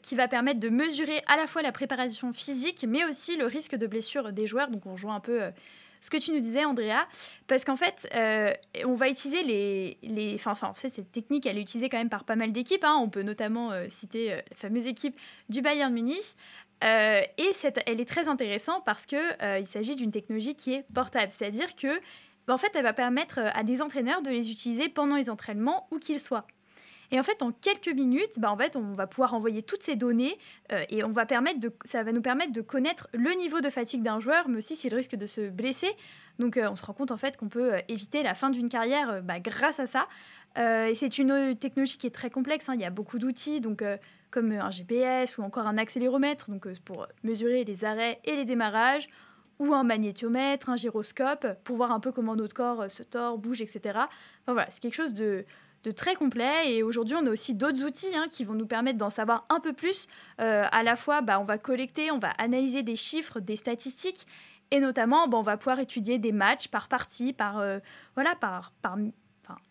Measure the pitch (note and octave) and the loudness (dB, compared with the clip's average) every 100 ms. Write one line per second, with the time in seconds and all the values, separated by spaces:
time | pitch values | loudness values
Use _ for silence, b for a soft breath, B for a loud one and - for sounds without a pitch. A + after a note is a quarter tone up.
0 | - B3+ B3 B3 B3 A#3+ A3+ A#3 D#4+ D4 | -4 0 2 2 2 0 2 2 2 0
1 | D4+ D4+ - D4 D#4 E4 D4 - C4+ B3+ | 0 0 4 4 2 0 -2 -2 -4 -2
2 | B3+ G#3+ B3 A#3+ - C4+ D4+ F4 A#3 C4 | -2 -2 -6 -4 -4 -2 -2 -2 0 0
3 | E4+ C4+ - E4+ B3 C#4 - B3 A3 A3 | 0 2 0 2 0 -2 -4 -4 -2 -2
4 | A3 C#4+ A3 G3 G#3+ A#3 C#4+ G#3+ F#3+ F#3 | -4 -4 -4 -2 -2 0 -2 -4 -8 -10
5 | G#3 G#3 A#3 A#3+ F#3 D#3+ B B B B | -6 -6 -2 -2 -2 -8 B B B B
6 | - D#4 D#4+ D4+ A3+ B3 D4+ A#3+ G#3+ A#3 | -4 -2 0 0 0 0 0 0 0 0
7 | E4+ B B B - C4 C#4 C4 F4 - | 0 B B B 2 2 2 0 0 -2
8 | - A#3 A3 G#3+ G#3 - - - B3+ A#3+ | -4 0 2 4 2 0 -6 -4 0 2
9 | C4 C4+ C#4+ E4 D4+ G#3 G3+ G3 F#3 - | 2 2 0 0 2 0 0 -2 -4 -8
10 | - G#3+ G#3+ G#3 A3 G#3 G3 G3 C4 A#3+ | -6 -4 -2 -2 -2 -2 -4 -4 -6 -6
11 | F#3 A#3+ A3 C#4+ B3+ G3+ G3+ A#3 C4 A#3+ | -8 -8 -2 0 0 -2 -4 -4 -2 0
12 | A#3 - - A3+ A3+ A3 B3 F#4+ D4+ D4+ | -2 -4 -2 0 0 -2 0 2 4 4
13 | A3+ G3 G3 G#3+ G#3+ A#3 A#3 F#3 F3 - | 2 -2 -4 -4 -2 -2 -2 -4 -6 -10
14 | G3+ A3+ A3+ E3+ - - G3 A#3 A#3+ A#3 | -8 -4 -4 -4 -8 -10 -4 -2 -2 -4
15 | D4 - B B - A#3 C#4 D4 C4+ A#3 | -6 -6 B B -8 -2 0 2 2 2
16 | A#3 E4+ G#4 - B B B - A3 A3 | 0 -2 -6 -12 B B B 0 4 6
17 | G#3+ G#3 - - F4+ G4 C#4 - - A3+ | 6 6 4 2 0 2 0 0 -2 -2
18 | A#3+ E4+ D#4 C4+ A3 G3+ - F#4 F#4 G#3 | 0 0 0 0 0 0 0 0 0 -2
19 | - C#4+ E4 - G3+ G3 G3 G#3 A3 C#4 | 0 0 0 0 0 0 -2 -4 -2 -2
20 | A3+ G#3 G3+ A3 A3+ C#4+ - C4 C4+ A3+ | -2 -2 -4 -4 -4 -4 -4 -4 -2 -2
21 | B3+ B3+ G3+ - G#3 G#3+ F4 - C4+ E4+ | 0 0 -2 -2 -6 -4 -4 -2 -2 -2
22 | B B B B - C4 G#4 E4+ A#3+ G#3+ | B B B B 0 2 2 2 2 2
23 | B3 B3 E4+ - G#3+ - A3 B3 D4+ C#4 | 2 0 0 -2 0 0 0 0 0 -2
24 | A#3+ F4 C#4 A#3+ A3+ A3 A#3+ A#3 D#4+ - | 0 0 0 -2 -2 -4 -4 -2 -2 2
25 | C#4+ C#4+ A#3+ G#3+ - G#3 A#3+ F#4 F#4+ D#4+ | 2 2 0 -4 -6 -2 0 0 -2 -8
26 | - D4 - G#3 - _ B B B B | -4 -4 -2 -2 -4 _ B B B B
27 | B C4 C#4 G#4+ A#3+ A3+ G4 G4+ F4 C#4 | B 0 2 0 0 0 0 0 0 2
28 | C4 C4 A4 A#3+ G#3+ G#3 D4+ C#4+ G#3 G3 | 4 4 0 0 0 2 0 0 -4 -4
29 | F#3+ - B3+ A#3 A3+ G#3+ - G4+ - A#3+ | -4 2 2 2 0 -2 -4 -4 -2 0
30 | B3 A#3 C4 G#4 B B - G3 - G#3+ | 2 4 2 -2 B B -6 -4 -2 -2
31 | A3 A3 A3+ A#3+ D4 D4+ A3+ - - A#3+ | 0 0 2 2 2 0 -4 -6 -4 -2
32 | A3 A#3 B3 B3+ E4 A3+ A3 C4+ C#4+ F4+ | 0 0 0 0 0 -4 -2 0 0 -2
33 | - A3+ C4 F#4 F4 E4 C#4 C4+ A#3 B3+ | -4 0 2 2 0 0 -2 -2 -4 -2
34 | A3 A3 A3+ E4 D#4 A3+ G#3+ D#4 B3 A3+ | 0 0 2 2 2 -2 -2 -4 -2 -2
35 | B3+ G#3 G3+ - G3+ F3+ B3 C4 F#4 G#4 | -2 -6 -6 -6 -6 -2 -2 0 -2 -4
36 | B B B - A#3+ B3 G#3+ G3 - G3+ | B B B -2 0 2 0 -2 -8 -6
37 | C4+ A3 C#4 C4+ G#3 A#3+ B3 F#3+ - A3+ | -4 -2 -4 -4 -6 0 2 0 -2 -8
38 | G3+ D4 B3+ F#3 C4+ B3 A#3+ A#3+ A3+ C#4+ | -4 0 0 2 0 0 0 0 2 2
39 | C4 G3 F3+ F3 G3+ - C#4+ D4 B3+ C4 | 0 -2 -4 -4 -4 0 2 2 -2 0
40 | D#4+ B B B B - A#3 A3+ A3+ A3+ | -2 B B B B 0 2 4 2 2
41 | C4+ B3 C4+ C#4 C4+ A#3 C#4 C4+ C4+ - | 0 2 4 4 2 0 -2 0 0 0
42 | B3 - B3 C4+ C4 D4+ C#4+ B3 F3+ F#3 | -6 -4 -6 -2 0 -2 -2 -2 -2 -4
43 | G#3 A#3+ B3+ A#3+ D4 D4+ A3+ G#3 G#3 G3+ | -6 -2 -2 -2 -2 -2 -2 -2 -2 -4
44 | b b b B3 A3+ G#3 G3 F3+ F3+ A#3+ | b b b 0 0 0 -2 -4 -2 2
45 | B3+ B3+ B3+ - G3+ B3 G#3+ G#3+ A3 B3 | 4 2 0 -2 -6 -2 0 0 0 0
46 | B3 C4+ C#4+ D4 - G3 F#3+ F#3 - E3+ | 2 4 2 0 -6 -8 -10 -14 -12 -12
47 | - - A3 A3 A#3 B3+ G#3+ F#3+ G#3+ G#3+ | -12 -8 -4 0 2 2 0 -2 -2 0
48 | A#3 A3+ - D4 B3 A#3+ A3 G#3+ B3 C#4+ | -2 -2 -2 -2 0 2 2 4 4 2
49 | - b b b b - C#4+ C#4 A#3+ A3 | -2 b b b b -2 4 4 4 4
50 | G#3+ G3 A3+ B3 C#4 C#4 C4 B3 A3+ G#3+ | 0 -2 0 2 2 0 0 -2 0 -2
51 | G#3+ - C4+ D4 B3 F#3+ - A#3+ A#3+ A3 | -4 0 0 0 -2 -4 -4 0 2 2
52 | B3+ B3+ A3 A3 G#3+ - A#3+ A#3 G3 - | 0 -2 0 0 -2 -2 -2 0 -4 -8
53 | A#3+ A#3+ A#3+ A3+ A3+ A#3+ G#3+ G#3 G#3 G#3 | -8 -4 -4 -4 -4 -4 -6 -6 -4 -2
54 | D4 B B B - A#3+ - - A#3+ C4+ | -2 B B B -2 0 0 -2 -6 -2
55 | D#4+ G#3 G#3+ F#3+ G3 b b b A3 - | -4 0 -2 -2 -6 b b b -8 -4
56 | F4+ F#4+ C#4+ A#3+ B3 D#4 D#4 A3+ A3 A#3 | -2 2 2 2 2 2 2 2 2 0
57 | A3 E4 C4+ A3 - G#3 C#4 C4 C#4+ C#4 | 0 2 2 2 0 0 2 2 0 -2
58 | F#4+ E4 D#4+ - G#3 A3 A3 A3+ B3+ A3+ | -2 -2 -2 -4 -4 -4 -2 0 0 0
59 | G#3 A3 A3 A3+ - D#4+ D#4+ B3+ F4 G4 | -2 0 2 0 2 0 0 -2 0 0
60 | - B B B A3+ G#3+ G3+ A3+ A3+ A#3+ | -2 B B B 2 4 4 4 4 2
61 | - D4 A3+ G3 G3+ G#3+ C4+ B3+ C4 - | 2 2 4 2 2 -4 0 0 0 -2
62 | D#4 C#4+ F#3 - A#3 B3+ C4+ C4 A#3 A3+ | 0 0 -2 0 2 2 2 0 -2 -2
63 | - D#4 - A#3 F#3 G#3+ - A#3+ C4+ - | -2 -2 -4 -8 -6 -4 -2 -4 -4 -4
64 | F#4 F#4 - B B B - C#4 C4+ B3+ | -4 -6 -14 B B B 0 4 4 4
65 | A3+ D4+ D#4+ A3+ G#3+ G#3 C4+ B3+ C4 A#3+ | 6 6 6 4 2 0 0 0 0 -2
66 | G#3 B3 A3 G#3 G3 C#4 - G#3+ - B3 | 0 0 2 4 4 4 0 -4 -2 -2
67 | - - B3 C4 G#3 G#3 G3+ G3 B B | -2 -2 -2 0 -2 0 -2 -2 B B
68 | B - D4+ F4 G#3+ F#3 - _ G3+ G3 | B 0 0 0 -2 -4 -10 _ -4 -2
69 | G#3 - _ _ - - _ | -4 -6 _ _ -20 -20 _